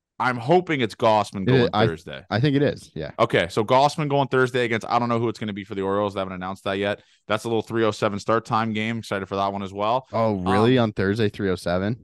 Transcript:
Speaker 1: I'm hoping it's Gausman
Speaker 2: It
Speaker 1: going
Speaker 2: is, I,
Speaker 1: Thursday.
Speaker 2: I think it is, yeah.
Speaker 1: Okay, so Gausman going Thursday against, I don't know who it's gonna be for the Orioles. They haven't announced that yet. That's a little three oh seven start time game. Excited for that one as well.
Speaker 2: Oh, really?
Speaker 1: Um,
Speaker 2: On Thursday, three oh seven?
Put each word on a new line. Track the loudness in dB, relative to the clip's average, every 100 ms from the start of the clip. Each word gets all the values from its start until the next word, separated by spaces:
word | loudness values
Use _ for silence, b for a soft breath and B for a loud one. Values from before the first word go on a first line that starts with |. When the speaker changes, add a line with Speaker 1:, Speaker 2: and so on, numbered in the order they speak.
| _ -4
Speaker 1:
I'm | -2 -2
hoping | 2 2 2 -2
it's | -2
Gausman | 0 2 4 2 -2
Speaker 2:
It | 2
Speaker 1:
going | 4
Speaker 2:
is, | 4
I, | 2 0
Speaker 1:
Thursday. | 0 -10 -16 -4
Speaker 2:
I | 0
think | 2
it | 2
is, | 0 -2 -10
yeah. | -10 -8 -2
Speaker 1:
Okay, | 0 2 0
so | -2
Gausman | 2 4 4 0 -2
going | 0 2
Thursday | 2 2 0
against, | 0 -2 0
I | 0
don't | 2
know | 0
who | -2
it's | -4
gonna | -8
be | -8
for | -8
the | -4
Orioles. | -2 0 -2
They | -2
haven't | -6
announced | -8 -10 -8
that | -4 -2
yet. | -2 -4 b b -4
That's | -4
a | 0
little | -2
three | -2 0
oh | 0
seven | 2 -2 -2
start | 0 -2
time | 0 -2 0
game. | -2 -4 -6
Excited | -6 -6 -4
for | -2
that | -2
one | -4
as | -8
well. | -4 -2 -2 -4
Speaker 2:
Oh, | -2 0
really? | 0 0 4 4 4
Speaker 1:
Um, |
Speaker 2:
On | 2
Thursday, | 0 0 0 0
three | -2 -2
oh | -2
seven? | -2 -2 -2 -4